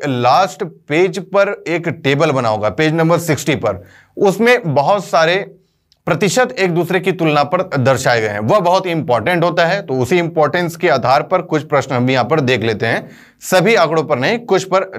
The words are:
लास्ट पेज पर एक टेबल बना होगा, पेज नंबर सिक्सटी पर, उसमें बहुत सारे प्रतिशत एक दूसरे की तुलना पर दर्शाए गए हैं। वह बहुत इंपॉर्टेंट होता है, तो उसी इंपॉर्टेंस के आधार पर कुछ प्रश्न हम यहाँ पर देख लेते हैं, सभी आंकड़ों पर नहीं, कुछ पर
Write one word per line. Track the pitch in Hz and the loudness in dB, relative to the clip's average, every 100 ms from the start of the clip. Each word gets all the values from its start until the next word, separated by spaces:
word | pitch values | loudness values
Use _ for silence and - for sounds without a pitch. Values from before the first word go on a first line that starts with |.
| 147 | -2
लास्ट | 123 123 156 190 - | 0 2 4 2 -2
पेज | 170 - - 151 190 190 185 | -10 -12 -4 0 0 -2 -2
पर | 196 202 - 147 | 0 0 -2 -4
एक | 170 165 | -4 -4
टेबल | - 135 143 160 | -4 -2 0 2
बना | 135 117 | 0 0
होगा, | 107 104 | 0 -2
पेज | 104 156 | 0 0
नंबर | 165 165 170 | 2 2 2
सिक्सटी | 165 147 - 135 | 0 -2 -2 -2
पर, | 110 95 - - _ - | -2 -4 -12 -20 _ 0
उसमें | 196 185 233 247 170 | 0 2 2 2 2
बहुत | 131 143 202 - | 0 2 0 0
सारे | 175 160 185 196 - _ _ _ _ - | 0 2 0 -4 -16 _ _ _ _ -4
प्रतिशत | 165 202 - 247 | 0 0 2 0
एक | - 190 | 0 0
दूसरे | 170 170 180 | 0 0 0
की | 190 | 0
तुलना | 170 160 147 143 | 0 0 2 0
पर | 180 180 139 | -2 -2 0
दर्शाए | 127 127 139 120 | 2 2 2 0
गए | 107 | 0
हैं। | 104 | -2
वह | 110 208 | 0 2
बहुत | 175 185 180 | 2 0 0
इंपॉर्टेंट | 165 123 120 165 180 | -4 0 -2 0 0
होता | 175 165 165 | 0 2 0
है, | 196 | 0
तो | 196 131 | -4 -4
उसी | 123 180 | 0 0
इंपॉर्टेंस | 165 165 147 175 170 165 | 0 0 0 0 -4 -2
के | 175 | 0
आधार | 135 120 143 | 2 2 2
पर | 151 185 | 2 -2
कुछ | 175 156 | 0 -4
प्रश्न | - 147 - | 0 -2 0
हम | 127 127 | -2 0
यहाँ | 131 120 | 0 0
पर | 160 | 0
देख | 127 127 | 0 0
लेते | 113 107 113 | 0 -2 -2
हैं, | 170 - - - _ | -4 -6 -20 -20 _
सभी | - 185 180 220 | 0 2 4 2
आंकड़ों | 160 160 | 2 0
पर | 139 131 | -2 -2
नहीं, | 147 240 | 0 -2
कुछ | 233 185 185 | 0 -2 2
पर | 185 - | -2 -2